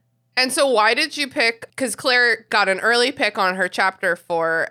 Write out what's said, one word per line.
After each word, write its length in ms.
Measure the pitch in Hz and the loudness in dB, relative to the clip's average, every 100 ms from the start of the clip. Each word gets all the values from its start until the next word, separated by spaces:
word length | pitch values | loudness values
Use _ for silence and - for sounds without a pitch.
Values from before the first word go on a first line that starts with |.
| _ _ _ - | _ _ _ -4
And 140 | 254 | -2
so 160 | 262 277 | 0 2
why 260 | 226 214 240 | 4 4 2
did 200 | 311 294 | -2 -4
you 140 | 277 | -6
pick, 440 | 294 226 226 - - | -2 -2 -2 -12 -6
'cause 180 | 262 - | -6 -4
Claire 500 | 285 247 240 220 - | 0 2 2 0 -2
got 180 | 220 196 | 0 2
an 140 | 185 | 0
early 320 | 220 240 247 | 0 2 0
pick 240 | 269 208 214 | 0 -4 0
on 180 | 190 190 | -2 0
her 140 | 180 | -4
chapter 480 | - 190 185 185 170 | 0 -2 0 -4 -4
for 500 | - 170 165 165 - | -4 -2 0 -2 -4